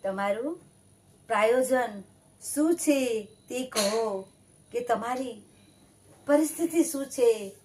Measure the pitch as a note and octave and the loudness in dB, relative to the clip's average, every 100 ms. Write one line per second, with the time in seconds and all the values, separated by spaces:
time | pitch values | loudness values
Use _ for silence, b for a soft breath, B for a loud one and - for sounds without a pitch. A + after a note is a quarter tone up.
0 | G3 F#3+ G3+ G3+ C4 F4 - _ _ _ | -6 -4 -2 -2 -4 -8 -14 _ _ _
1 | _ _ _ A3 A3 B3 C4 B3+ A#3 G3+ | _ _ _ 2 4 4 4 2 0 -6
2 | F#3+ _ _ _ - - D#4 E4+ - C#4 | -16 _ _ _ -8 0 2 2 2 2
3 | B3+ A3+ G3+ - _ B3 B3+ A3 G3+ A3 | 2 -2 -6 -18 _ -8 -4 -2 0 0
4 | A3+ G3 F#3+ _ _ _ _ A#3 A#3+ A3 | -2 -4 -10 _ _ _ _ -8 -2 -2
5 | A3+ B3+ C4 G#3+ - b b b _ _ | -2 -6 -6 -10 -18 b b b _ _
6 | _ - - D4 D#4 - E4 E4 E4 C#4 | _ -20 2 2 2 -2 -2 2 2 0
7 | C4+ - A#3+ A3 G3 - | -6 2 2 2 -2 -14